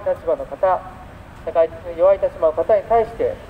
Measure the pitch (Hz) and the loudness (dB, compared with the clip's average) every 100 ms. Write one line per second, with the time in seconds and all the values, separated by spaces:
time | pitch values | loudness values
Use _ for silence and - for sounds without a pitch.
0 | 190 180 160 143 135 139 190 180 - - | 0 -4 -2 -4 -4 -2 0 0 -4 -16
1 | - - - - - 165 165 - 180 165 | -18 -20 -20 -12 -4 0 0 0 -12 2
2 | 185 196 185 - 160 156 165 214 - 233 | 4 4 2 0 0 0 2 2 4 0
3 | 220 - 131 - - | 0 -2 -4 -4 -12